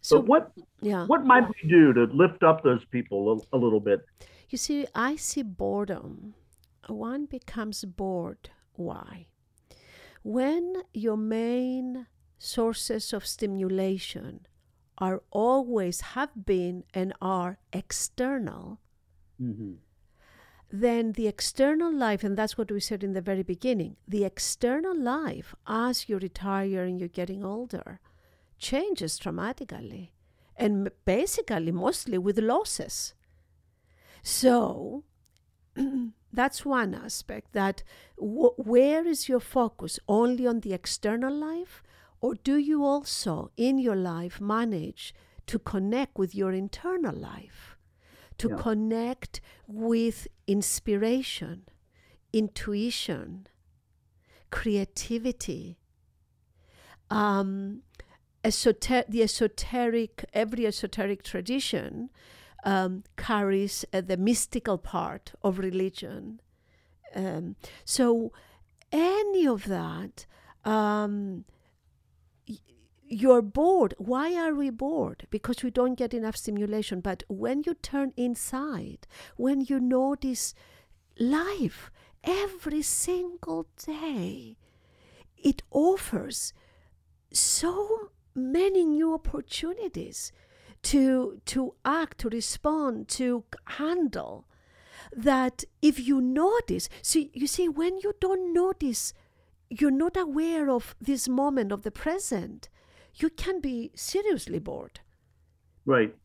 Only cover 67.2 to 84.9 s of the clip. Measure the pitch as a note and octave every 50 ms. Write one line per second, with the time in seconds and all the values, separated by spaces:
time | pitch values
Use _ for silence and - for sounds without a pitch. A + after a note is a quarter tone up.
67.2 | F#3+ F#3+ - D#3 F3 F3 G3 - - - - - - - - - C4 A#3+ A#3 A#3
68.2 | A3+ A3 - - - _ _ _ - _ _ _ _ _ - D4 E4 F4 F#4+ G#4
69.2 | G#4+ G#4 G4 F#4+ E4+ C#4+ A#3+ G3+ G3 G#3 F#3+ F3 E3+ E3+ E3 E3 G3 - - -
70.2 | - - - - _ - - _ _ G#3+ G#3+ G#3+ G#3+ G#3 G#3 G#3+ G#3+ G#3 G#3 G#3
71.2 | G3+ G3 F#3 F3 - _ _ _ _ _ _ _ _ _ _ _ _ _ _ _
72.2 | _ _ _ _ _ - G#3+ - _ _ - _ _ _ _ _ _ C#4 D4 G#3
73.2 | G#3+ C4 B3+ A#3+ A3 G3+ G3 C4+ D4+ F4 F#4+ F#4 C#4 F#3+ - - F#3+ G3+ B3 C4
74.2 | D4 E4 F4+ F4 E4 D#4+ D#4 C#4+ C#4+ C4+ A#3+ A3+ C4 C#4 D#4+ D#4 B3 - - _
75.2 | - - - G#3+ _ - B3 - - B3 A3+ B3+ B3 B3+ B3+ - B3+ A3+ B3 A#3+
76.2 | A3 G#3+ G#3+ - - - G#3 G3+ G#3 G#3 G#3 G#3+ G#3 - G#3 F3+ E3+ G3+ F#3 F3+
77.2 | - _ G3+ F#3+ G#3+ A#3 B3+ C#4+ D4 - E4+ - - - - C#4 C#4 C4+ B3+ -
78.2 | B3 B3 A#3+ A#3 - - - C4 C#4 D4+ C#4 F3+ - - - - - - - -
79.2 | - - - - A#3+ C4 C#4 C4+ C4+ - C#4 C4+ B3 B3 B3+ B3+ C4 C4+ C#4+ C#4
80.2 | - C4+ B3+ A3+ - - - - - - - - _ _ - _ _ _ _ -
81.2 | A3+ A#3+ C#4 D4+ E4+ F#4 G4+ G4 C#4+ F3 - - - - - - - - _ -
82.2 | _ - F4+ G4 G4+ G4+ F#4+ F4+ - D#4 D4 D4+ D4 - - - - - F4+ F4+
83.2 | F4+ F4+ F4 F4 - - D#4+ E4 E4 _ _ _ - - D#4 D4+ D#4 E4 C#4+ A3+
84.2 | F3 F3+ G#3 C4 B3 A3+ A3 _ _ _ _ _ _ _